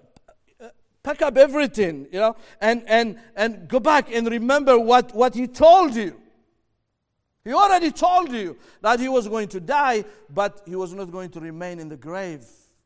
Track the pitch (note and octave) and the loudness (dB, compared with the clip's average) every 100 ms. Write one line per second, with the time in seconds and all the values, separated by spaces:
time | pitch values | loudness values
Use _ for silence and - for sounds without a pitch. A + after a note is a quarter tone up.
0 | _ _ _ _ _ _ A3+ _ _ _ | _ _ _ _ _ _ -20 _ _ _
1 | - D4 D4+ C4 C#4+ C#4+ C4+ - F#3 D3 | -10 -4 0 4 4 4 -2 0 -2 -4
2 | C#3+ F#3 A3 A#3 - - G#3+ A#3+ - A3+ | -10 -2 -2 -4 -20 -4 -2 -2 0 0
3 | A#3 - - - A3+ G3+ E3+ B3+ C#4 D4 | 0 -8 -16 -4 -4 -4 -4 -2 2 0
4 | - A3+ A3+ A#3 A#3+ C#4+ C4+ A#3+ A3+ B3 | 0 -4 -4 -4 0 0 4 4 6 2
5 | B3 G#3 B3+ A3+ B3 - D#4 F#4 E4 A3+ | 2 0 0 0 -8 4 8 8 6 -2
6 | G3 C#3+ _ _ _ _ _ _ _ _ | -8 -10 _ _ _ _ _ _ _ _
7 | _ _ _ _ G#3+ D4 G4+ F4+ E4 - | _ _ _ _ -2 2 4 4 2 0
8 | E4+ F4+ E4+ B3 F#3 C3+ - _ G#3+ A#3+ | 2 2 0 -8 -10 -12 -20 _ 0 0
9 | C4 C4 G#3+ A3 G#3 F#3+ E3+ C#4+ C#4+ A3+ | 0 -2 -2 -6 -8 -10 -4 0 0 -2
10 | G#3 - _ D3 G3+ - E3 F#3 F#3 F#3+ | -6 -20 _ -4 -4 -6 -14 -10 -10 -12
11 | F#3 F3+ F#3 D#3 D#3+ D#3+ F3+ F3 D#3 D3 | -14 -14 -16 -16 -16 -14 -14 -14 -16 -16
12 | C#3+ F3+ F#3+ D3+ A2 _ _ _ | -14 -12 -12 -14 -18 _ _ _